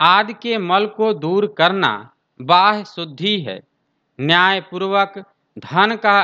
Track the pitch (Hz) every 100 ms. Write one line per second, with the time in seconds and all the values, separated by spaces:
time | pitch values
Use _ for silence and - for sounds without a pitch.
0 | 160 190 214 226 240 226 175 190 214 214
1 | 220 170 156 190 208 208 170 196 143 104
2 | 113 _ _ _ 127 175 202 208 196 -
3 | 165 135 196 208 127 95 _ _ _ _
4 | _ - 143 170 185 190 185 180 190 196
5 | 196 196 190 _ _ - - 165 208 226
6 | 220 202